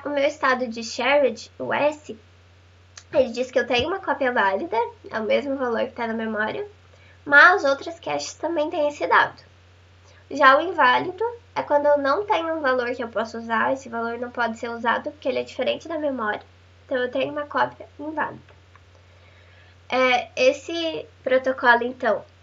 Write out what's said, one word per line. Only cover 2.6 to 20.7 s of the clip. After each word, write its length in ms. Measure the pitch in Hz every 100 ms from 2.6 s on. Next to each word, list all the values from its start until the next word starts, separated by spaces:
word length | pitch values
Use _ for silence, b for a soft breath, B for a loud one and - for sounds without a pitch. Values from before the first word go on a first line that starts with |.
| _ _ _ - -
ele 180 | 320 254
diz 200 | 226 254
que 80 | 269
eu 80 | -
tenho 220 | 247 294
uma 100 | 381
cópia 320 | 349 277 262
válida, 460 | 247 196 196 339 453 480 480 -
é 80 | -
o 40 |
mesmo 340 | 214 - 277 269
valor 300 | 247 220 226
que 40 |
tá 160 | - 226
na 60 |
memória, 520 | 226 220 214 214 - 415 - - b b b -
mas 400 | 285 330 403 294
outras 340 | 277 - 330
caches 360 | - 269 - -
também 340 | 311 339 302
têm 180 | 349 294
esse 180 | 294 330
dado. 360 | 214 - - - - _ _ _ _ b b b
Já 260 | 277 277 277
o 40 |
inválido 640 | 339 359 480 480 359 359 453 480 -
é 80 | -
quando 220 | - 294 294
eu 120 | 294
não 280 | 277 302 415
tenho 300 | 349 330 320
um 60 |
valor 340 | 285 254 240 247
que 80 |
eu 60 | 226
posso 280 | 196 226 233
usar, 340 | 226 226 240
esse 160 | 269 240
valor 280 | 233 233 233
não 120 | 247
pode 260 | 247 226 226
ser 120 | 233
usado 420 | 233 262 214 302
porque 160 | 294 285
ele 120 | 247
é 40 |
diferente 440 | 247 - 240 254 320
da 120 | 320
memória, 420 | 302 262 214 - - - - - -
então 120 | 262
eu 140 | 247
tenho 200 | 269 269
uma 140 | 294 294
cópia 420 | 269 220 - - -
inválida. 540 | 294 311 - - - - _ - _ - b b b b b b b b -
É, 400 | 254 262 247 - -
esse 720 | 254 294 -